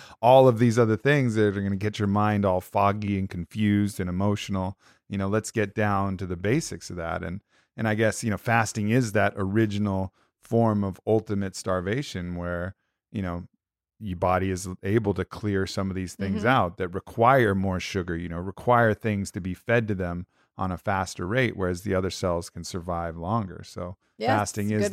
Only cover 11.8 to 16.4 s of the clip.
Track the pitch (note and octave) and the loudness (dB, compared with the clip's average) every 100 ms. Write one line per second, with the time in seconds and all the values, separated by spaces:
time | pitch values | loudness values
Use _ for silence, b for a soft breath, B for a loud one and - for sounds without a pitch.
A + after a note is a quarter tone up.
11.8 | F2+ A#2 D3 F#2+ F2+ F2 F2 F2 F2+ - | -2 -4 -6 -8 -6 -6 -4 -4 -6 -10
12.8 | _ _ _ - F#2 F2 F2+ _ _ _ | _ _ _ -6 -4 -6 -10 _ _ _
13.8 | _ _ G#2+ F2+ F#2 F2+ F#2+ F#2 F#2 F#2 | _ _ -8 -2 2 2 0 -2 -6 -8
14.8 | F#2+ A2 G#2 F#2 F#2 - G#2 G2 F#2+ - | 0 0 2 -2 -4 -6 -2 0 -2 -4
15.8 | G2 F#2 F2+ - G2 D3 | -4 -4 -8 -6 -4 0